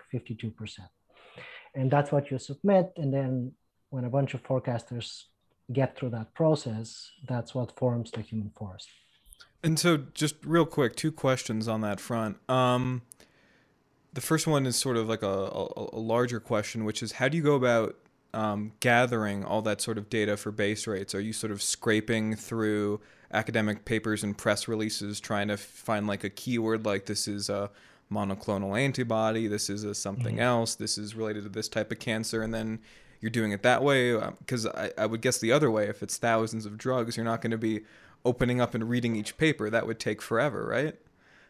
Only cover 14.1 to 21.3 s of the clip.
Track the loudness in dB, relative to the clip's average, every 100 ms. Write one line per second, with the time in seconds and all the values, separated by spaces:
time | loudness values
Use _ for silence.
14.1 | -6 0 2 4 2 2 0 2 2 0
15.1 | 0 0 0 -2 -4 -4 -6 -8 -4 0
16.1 | 2 2 -2 0 0 0 -2 -4 -4 -6
17.1 | 0 0 2 4 4 6 4 2 -4 _
18.1 | _ _ -2 -2 -2 -4 0 4 4 4
19.1 | 2 0 -2 -2 0 0 0 -2 -4 -2
20.1 | 0 2 0 -2 0 0 0 -2 -4 -4
21.1 | -4 -4